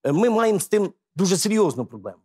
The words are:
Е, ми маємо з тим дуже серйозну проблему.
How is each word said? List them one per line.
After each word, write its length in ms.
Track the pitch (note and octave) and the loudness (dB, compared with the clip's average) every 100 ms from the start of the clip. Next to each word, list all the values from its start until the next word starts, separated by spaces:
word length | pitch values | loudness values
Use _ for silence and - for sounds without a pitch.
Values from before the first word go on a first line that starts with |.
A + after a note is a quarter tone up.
Е, 80 | C3+ | 0
ми 180 | D3+ A#3+ | 0 2
маємо 300 | A3 A3+ G3+ | 2 2 0
з 60 | - | 0
тим 260 | G#3 F#3+ _ _ D3 | -2 -2 _ _ -4
дуже 200 | F#3 F#3 | 0 0
серйозну 500 | G#3 A3 F3+ B2+ A#2+ | 0 2 2 0 -8
проблему. 320 | A2 G2 F2 | -10 -16 -16